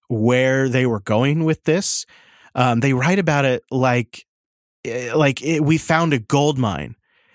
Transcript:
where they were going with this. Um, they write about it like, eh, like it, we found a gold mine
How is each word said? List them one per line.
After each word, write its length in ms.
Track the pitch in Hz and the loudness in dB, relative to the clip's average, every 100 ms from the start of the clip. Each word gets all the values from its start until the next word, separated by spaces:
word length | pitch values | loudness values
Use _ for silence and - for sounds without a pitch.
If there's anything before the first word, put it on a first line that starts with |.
| - | -6
where 600 | 113 110 127 131 135 135 | 0 2 2 2 2 0
they 160 | 127 127 | 0 0
were 140 | 107 | -2
going 460 | 101 107 135 156 160 | 0 0 2 0 0
with 180 | 156 | -2
this. 420 | - 170 - - - - _ _ - | -2 -2 -2 -6 -10 -20 _ _ -10
Um, 280 | 127 123 117 | -2 0 2
they 120 | 139 | 2
write 240 | 127 143 196 | 2 0 0
about 280 | 165 147 135 | 0 0 0
it 180 | 123 - | -2 -4
like, 540 | 131 131 123 113 - - _ _ _ _ _ 123 | -2 0 0 -2 -10 -20 _ _ _ _ _ -10
eh, 280 | 120 120 139 | -8 -4 0
like 260 | 143 - | 0 0
it, 220 | 143 156 | -2 -2
we 140 | 151 160 | 0 0
found 340 | - 160 165 | 0 0 2
a 60 | 135 | -2
gold 400 | 107 143 147 135 | 0 0 2 0
mine 360 | 113 76 71 - _ _ _ | -2 -4 -10 -16 _ _ _